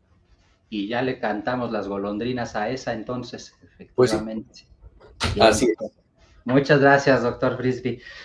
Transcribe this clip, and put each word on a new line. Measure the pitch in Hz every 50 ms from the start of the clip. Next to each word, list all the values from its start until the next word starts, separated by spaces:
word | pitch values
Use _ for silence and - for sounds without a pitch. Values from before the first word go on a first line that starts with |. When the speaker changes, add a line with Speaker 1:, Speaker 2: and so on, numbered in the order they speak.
| _ _ _ _ _ _ _ _ _ _ _ _ _ _
Speaker 1:
Y | 113 104 98 104
ya | 120 120
le | 131 127 127 -
cantamos | 123 110 104 107 101 127 127 127 120 117
las | 113 104 95
golondrinas | 98 101 98 98 104 104 104 117 127 123 123 117 117 -
a | 110 104 113
esa, | 131 135 - 131 113
entonces, | 110 104 - 123 127 120 - - - - - - _ - - _ - - - _
Speaker 2:
Pues | - 127 117
sí. | 113
Speaker 1:
efectivamente. | 107 107 110 110 110 - - - - - _ _ _ - - _ _ - - - - - - -
Bien. | - 113
Speaker 2:
Así | 113 107 107 127
es. | 117 - - 107 - - _ _ _ _ _ _ _ _ _ -
Speaker 1:
Muchas | 120 127 143 139 - 151 139
gracias, | 139 139 139 139 - 143 131 120 117
doctor | 120 117 - 139 127 117
Frisby. | 123 127 127 123 - - 123 117 - - - - - -